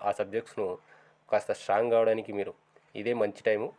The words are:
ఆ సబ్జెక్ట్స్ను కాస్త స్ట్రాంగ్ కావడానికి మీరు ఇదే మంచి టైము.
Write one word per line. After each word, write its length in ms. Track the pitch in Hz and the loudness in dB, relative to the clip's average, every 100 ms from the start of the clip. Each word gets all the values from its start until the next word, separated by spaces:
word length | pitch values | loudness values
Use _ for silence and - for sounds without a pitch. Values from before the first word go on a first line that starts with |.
ఆ 100 | 101 | -4
సబ్జెక్ట్స్ను 640 | 101 98 110 - - 95 90 _ - _ _ - | -2 -2 -4 -6 -6 -4 -6 _ -20 _ _ -2
కాస్త 220 | 107 - | -2 0
స్ట్రాంగ్ 380 | - - 101 120 | -4 0 2 4
కావడానికి 420 | 113 113 110 104 | 4 4 2 -2
మీరు 320 | 101 98 - _ _ _ | -6 -6 -10 _ _ _
ఇదే 180 | 107 107 | -6 -2
మంచి 300 | 120 104 - | 0 0 0
టైము. 280 | 110 107 123 | 0 0 -2